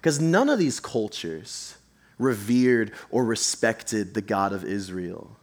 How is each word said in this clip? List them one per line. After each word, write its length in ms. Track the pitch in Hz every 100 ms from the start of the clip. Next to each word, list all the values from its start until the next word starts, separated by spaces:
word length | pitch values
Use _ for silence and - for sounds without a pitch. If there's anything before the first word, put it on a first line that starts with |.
'Cause 180 | 165 147
none 280 | 165 185 285
of 100 | 262
these 200 | 160 -
cultures 960 | - 120 107 - 85 80 - - - - _ _ _ _
revered 760 | 127 113 101 123 127 120 107 - -
or 140 | 117
respected 880 | 120 113 - - 117 113 - 110 95
the 80 | 107
God 300 | 101 101 98
of 120 | 98
Israel. 720 | 90 101 95 92 90 82 - 110